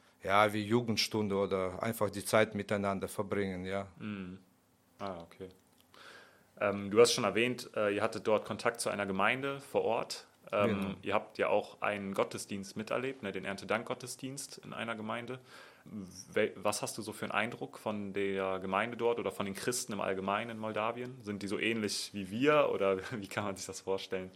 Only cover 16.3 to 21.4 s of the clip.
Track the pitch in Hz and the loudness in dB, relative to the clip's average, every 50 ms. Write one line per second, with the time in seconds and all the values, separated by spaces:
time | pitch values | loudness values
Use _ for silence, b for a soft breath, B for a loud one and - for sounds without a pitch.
16.3 | - 110 107 - - 98 95 104 104 - - 123 - - 104 107 101 - 113 101 | 0 2 2 2 0 -2 -2 0 0 0 -4 -4 -6 -6 -8 -8 -8 -6 -6 0
17.3 | - 101 107 117 123 - - 139 - - - 113 104 104 101 98 95 101 101 98 | 2 2 2 2 -2 -6 -10 -10 -10 -6 -4 -4 -4 -4 -6 -4 -2 -2 -2 0
18.3 | 98 95 95 95 95 92 92 95 95 98 110 120 120 113 117 117 117 113 98 98 | 0 0 0 0 -2 -2 -2 2 2 2 2 2 0 2 2 2 2 2 0 -2
19.3 | - - 101 98 95 - - 123 123 - - - 110 98 90 95 98 95 95 98 | -2 -2 -2 -4 -4 -2 -2 -2 -2 -2 -4 -4 -4 -2 -2 0 0 0 0 0
20.3 | 101 107 117 120 113 107 110 110 107 107 107 113 117 120 123 123 131 131 113 104 | 0 0 -2 -4 -6 -6 -6 -4 -2 -2 -2 -2 -2 -4 -8 -8 -10 -8 -6 -6
21.3 | 104 95 | -4 -4